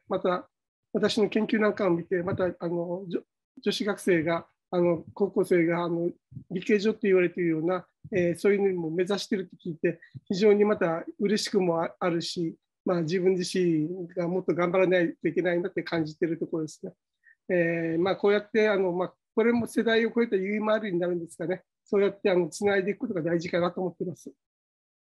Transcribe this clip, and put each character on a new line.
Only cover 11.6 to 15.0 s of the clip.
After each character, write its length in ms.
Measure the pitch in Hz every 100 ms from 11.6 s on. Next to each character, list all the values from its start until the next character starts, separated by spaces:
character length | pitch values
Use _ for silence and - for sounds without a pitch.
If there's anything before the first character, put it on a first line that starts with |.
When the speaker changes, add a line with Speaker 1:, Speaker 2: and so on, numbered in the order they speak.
| 180 165
Speaker 1:
あ-、 120 | 170 -
あ 100 | 185
る 120 | 170
し、 340 | 160 - 165 - _ _ -
ま 120 | 180
あ、 40 |
自 180 | 156 185
分 140 | 180
自 260 | 185 180 185
身 480 | 175 156 151 185 170 180
が 120 | 175
も 140 | 185
っ 40 | 185
と 80 |
頑 180 | 170 175
張 80 | 190
ら 80 | 180
な 140 | 185